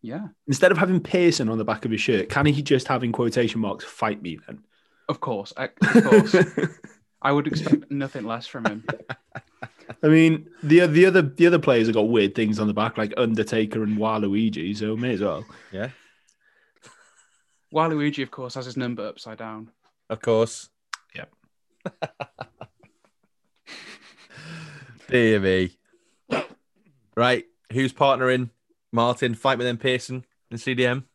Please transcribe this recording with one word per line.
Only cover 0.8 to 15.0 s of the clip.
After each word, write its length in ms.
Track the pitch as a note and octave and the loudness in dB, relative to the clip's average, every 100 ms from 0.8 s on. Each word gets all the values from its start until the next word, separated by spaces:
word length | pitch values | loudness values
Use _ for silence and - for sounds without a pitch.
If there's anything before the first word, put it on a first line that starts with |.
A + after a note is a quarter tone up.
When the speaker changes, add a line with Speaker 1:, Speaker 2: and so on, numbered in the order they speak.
| F#3 F#3 | 2 0
Speaker 2:
Pearson 480 | - F#3 F3 D#3+ A2+ | 0 2 4 2 -2
on 100 | A2 | -2
the 60 | G#2+ | -2
back 200 | A2 B2 | -4 -4
of 60 | |
his 100 | A2 | -4
shirt, 280 | - A2 F2+ | 0 0 0
can 180 | C#3+ D3 | 0 2
he 160 | C#3+ | 2
just 240 | C#3 C3+ - | 2 0 0
have 160 | C3 | -4
in 80 | A#2+ | -4
quotation 500 | A2+ A#2+ B2 A#2 A2+ | -2 -2 0 -2 -2
marks, 240 | G#2+ G2 - | -6 -8 -14
"Fight 380 | - A2 G#2 | -6 -6 -6
me" 160 | F2 D#2+ - | -10 -14 -16
then? 160 | - _ _ _ _ - | -20 _ _ _ _ -10
Speaker 1:
Of 120 | - | -8
course. 340 | - A2 G2+ - | -6 -8 -8 -10
I, 100 | C3 _ - A#3+ | -12 _ 4 4
of 80 | |
course. 320 | G#3+ G#3+ G#3+ F#3 - - D#3 - | 8 6 6 4 2 0 -6 -8
Speaker 2:
<laughs> 400 | - _ _ _ | -20 _ _ _
Speaker 1:
I 100 | C#3 | 0
would 140 | C#3+ D3+ | 0 0
expect 460 | D3+ D#3 D4 - | -4 2 0 0
nothing 340 | C#3+ C3+ C3+ A2 | -8 -6 -8 -8
less 220 | A2+ A#2 | -10 -10
from 180 | C3+ A2+ | -6 -6
him. 180 | D3 A2 A#2 - - _ - _ _ - _ - - | -6 -10 -10 -10 -16 _ -20 _ _ -20 _ -20 -2
Speaker 2:
I 40 | D3+ | 4
mean, 400 | D#3+ D#3+ D#3+ D#3 - | 6 6 2 -6 -10
the, 240 | D3 E3 F3 | 4 6 6
the 200 | D3+ F#3 | 6 6
other, 140 | F#3 | 6
the 240 | D3 - E3+ | 2 4 4
other 100 | F3 | 4
players 300 | D#3 B2 A2+ | 2 2 2
have 80 | A2 | 2
got 140 | G#2+ | 2
weird 260 | A#2 G2+ G2+ | 2 2 0
things 240 | A2 G#2+ | -2 0
on 80 | G#2+ | -2
the 60 | |
back, 240 | G#2 A2+ - | -2 -4 -4
like 160 | G#2+ A#2+ | -6 -2
Undertaker 640 | A#2+ A2 G#2+ A#2 G#2+ A2 | -2 0 -2 -2 -2 -4
and 160 | G#2+ G#2+ | -4 -2
Waluigi, 760 | G#2+ A2 G2+ G2+ A2+ F#2 E2+ G#2 | -2 -2 -2 0 -2 -2 -8 -6
so 180 | G#2+ | -6
may 180 | A2 | -4